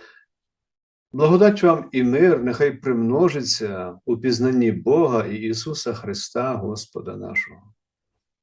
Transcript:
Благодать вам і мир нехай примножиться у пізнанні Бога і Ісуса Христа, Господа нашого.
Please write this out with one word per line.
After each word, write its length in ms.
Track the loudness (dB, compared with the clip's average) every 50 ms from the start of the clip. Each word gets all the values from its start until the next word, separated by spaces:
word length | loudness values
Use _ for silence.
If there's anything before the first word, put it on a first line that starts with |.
| -20 -20 _ _ _ _ _ _ _ _ _ _ _ _ _ _ _ _ _ _ _ _
Благодать 500 | -2 0 4 4 6 6 6 6 6 6
вам 260 | 4 4 4 2 0 -4
і 100 | -2 0
мир 400 | 2 2 4 4 4 4 4 2
нехай 340 | 0 -2 0 0 0 0 0
примножиться 1200 | -2 -4 -2 -2 0 0 0 2 2 2 2 0 -2 -4 -4 -4 -4 -4 -6 -6 -8 -10 -12 -12 -10 _
у 120 | -4 -4
пізнанні 560 | -2 -2 -2 0 0 0 0 2 2 2 2
Бога 540 | 0 0 0 2 2 4 4 2 2 0 -2
і 100 | -4 -6
Ісуса 580 | -6 -6 -6 -6 -6 -8 -10 -10 -8 -8 -8 -8
Христа, 600 | -8 -8 -10 -10 -10 -10 -8 -6 -4 -4 -4 -4
Господа 600 | -6 -6 -8 -8 -10 -12 -14 -14 -14 -14 -14 -14
нашого. 580 | -12 -12 -10 -12 -12 -12 -14 -20 -20 _ _ _ _ _ _ _ _ _ _ _ _ _ _ _ _